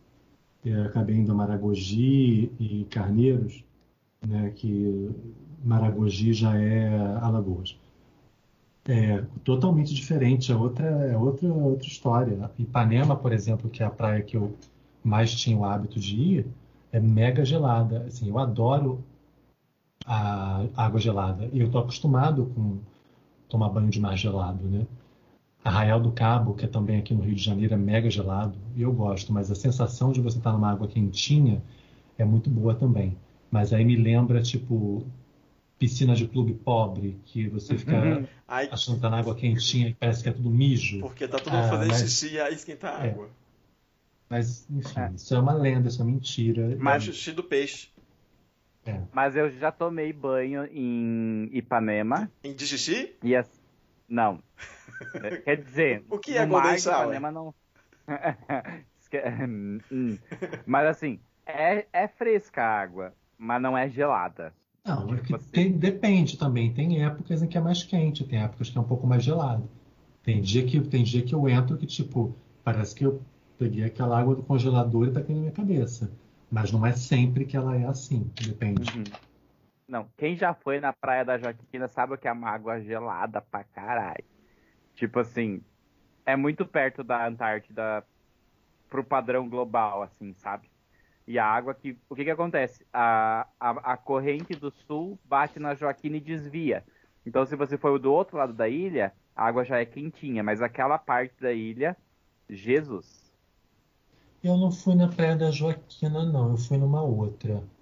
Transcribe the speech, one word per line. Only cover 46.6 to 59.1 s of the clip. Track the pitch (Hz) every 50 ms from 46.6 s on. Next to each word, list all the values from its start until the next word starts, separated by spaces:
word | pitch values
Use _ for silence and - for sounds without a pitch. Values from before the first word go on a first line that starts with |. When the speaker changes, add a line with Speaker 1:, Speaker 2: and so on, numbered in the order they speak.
| 113 120 127 127
Speaker 3:
Mas | 135 143 143 - 208
Speaker 1:
É. |
Speaker 3:
xixi | 185 - - - 165 160
do | 170 -
peixe. | - 151 139 143 139 - - - - _ _ _ _ _ _ _ _ _ _ _ _ _ _ _ _ _ _ -
Speaker 1:
É. | 110 101 92 90 -
Speaker 2:
Mas | - 139 139 139 135
eu | 151 151 143
já | 127 131 151 160
tomei | - - 170 170 165 160 151 156 151
banho | 147 139 131 131 131 127 135 143 139 143 139
em | - 143 127 123 120 117 117 117 117 113 113 113 110 107 110 117
Ipanema. | 131 123 120 - 131 120 110 107 104 107 107 113 139 190 214 - - _
Speaker 3:
Em | - 139 135
de | 135 143
xixi? | 139 143 123 - 156 196 247 - - - -
Speaker 2:
E | 120 120 123
as-, | 123 123 - _ _ _ _ _ _ _ _ _ _ _
não. | - 117 120 113 104 90 80 - _ _
Speaker 3:
<laughs> | - - - - - - - - 1077 1077 - -
Speaker 2:
É, | - - - 175
quer | - - 143 147
dizer, | 147 143 127 131 160 160 131 113 104 - -
Speaker 3:
O | 208
que | 208 - 302
Speaker 2:
no | 262
Speaker 3:
é | 233 -
Speaker 2:
mar | 156 185 139
Speaker 3:
Golden | 135 - 175
Speaker 2:
de | 180
Speaker 3:
Shower? | - 180 170 131 120
Speaker 2:
Ipanema | 113 135 135 147 151
não. | 156 160 160 156 - _ _ _ _ _ _ _ _ _ _
<laughs> | 151 143 - 180 160 - - - - 143 123 - - 85 156 139 _ _ _
Esque-, | _ _